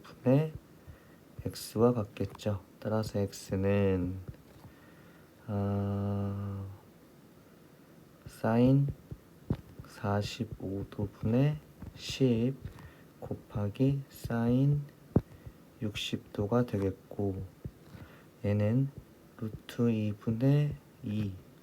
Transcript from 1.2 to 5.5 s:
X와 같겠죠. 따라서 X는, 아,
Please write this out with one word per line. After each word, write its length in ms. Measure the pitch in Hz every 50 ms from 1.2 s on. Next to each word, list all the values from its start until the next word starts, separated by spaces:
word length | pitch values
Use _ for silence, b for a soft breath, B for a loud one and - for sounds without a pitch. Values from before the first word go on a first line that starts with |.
| B B - - -
X와 480 | - - - - - - 107 113 123 120
같겠죠. 680 | 117 101 - - - 98 98 - - - 107 104 98 - - - -
따라서 400 | - 107 110 110 107 - - 104
X는, 1000 | 101 95 - - - - 104 95 95 98 101 101 98 98 95 90 87 90 95 92 92 - - - - B B B B B B B B B B B B B B B B B B B -
아, 1160 | -